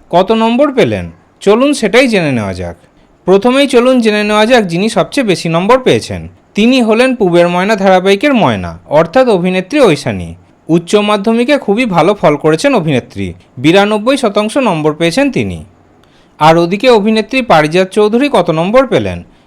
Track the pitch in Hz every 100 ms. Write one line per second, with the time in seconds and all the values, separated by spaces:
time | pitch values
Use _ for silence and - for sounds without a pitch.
0 | - 170 185 220 226 240 302 254 139 101
1 | 85 - _ - - 220 277 285 214 226
2 | 277 202 156 123 101 90 87 - _ _
3 | _ _ - 196 247 262 277 247 247 262
4 | 220 208 208 214 220 254 190 165 202 185
5 | 160 - 226 165 170 165 196 254 240 123
6 | - 92 82 _ _ - 226 262 226 220
7 | 262 247 185 175 175 180 196 214 190 185
8 | 190 202 294 254 147 104 87 82 - 147
9 | 170 262 254 190 185 185 185 302 240 147
10 | 131 95 85 85 _ _ - 170 170 208
11 | 208 208 208 226 240 285 - 202 254 175
12 | 165 214 165 147 156 160 285 254 160 131
13 | - 98 95 - _ - 139 190 202 214
14 | 220 277 214 208 214 285 247 160 156 156
15 | 170 165 285 - 101 85 78 _ _ _
16 | _ _ _ - 156 165 175 202 262 226
17 | 208 220 220 262 247 165 151 175 190 214
18 | 214 240 285 214 180 160 175 247 262 160
19 | 98 87 - _